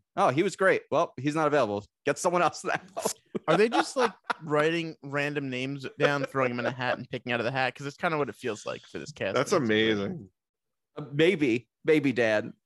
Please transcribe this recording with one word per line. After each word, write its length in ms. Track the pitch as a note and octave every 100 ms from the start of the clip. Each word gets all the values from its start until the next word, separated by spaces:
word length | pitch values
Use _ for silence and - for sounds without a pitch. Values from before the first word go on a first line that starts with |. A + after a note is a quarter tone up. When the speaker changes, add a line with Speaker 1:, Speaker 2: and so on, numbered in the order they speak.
| - -
Speaker 1:
Oh, 120 | -
he 160 | C3
was 100 | F#3+
great. 280 | - F#3+ D#3+ -
Well, 240 | C3+ E3+ -
he's 180 | C#3
not 140 | D3+ D3+
available. 360 | C#3+ A2+ G2+ G2+ _ -
Get 100 | C#3+
someone 260 | F#3 F3
else 200 | D#3+ -
now." 160 | F#3 - - -
<laughs> 520 | - - _ - -
Speaker 2:
Are 80 | E3+
they 120 | A3+
just, 280 | A#3 D#4+ -
like, 160 | A#3 - - -
writing 500 | D#3 D3+ D#3 E3+ E3 D3+
random 480 | C#3+ C#3+ C#3+ D3 C#3
names 340 | B2+ C3 C#3+ C3 -
down, 260 | C#3 C#3+ C3+
throwing 240 | C3+ B2+
them 100 | A#2+
in 60 | A#2+
a 40 |
hat, 260 | B2+ B2+ -
and 140 | B2
picking 220 | B2+ -
out 80 | A#2+
of 40 |
the 60 | A#2
hat? 240 | C3 C3
'Cause 140 | - C#3+
it's 80 | -
kinda 200 | F3+ D#3
what 100 | C3
it 80 | -
feels 280 | B2 G#2
like 180 | - A#2
for 180 | - F2+
this 100 | C#2
cast. 240 | - G#2
Speaker 3:
That's 160 | A#2 D3
amazing. 760 | F#3 A#2+ G#2+ A2 G#2 G2 F3 G2 _ _ _ _ _ _ -
Speaker 1:
Uh, 100 | D3
maybe, 540 | C#3+ E3 F#3+ C#3+ A#2 - _
maybe, 280 | - D#3 C#3
Dan. 400 | A#2+ A2+ G#2+ A#2+ -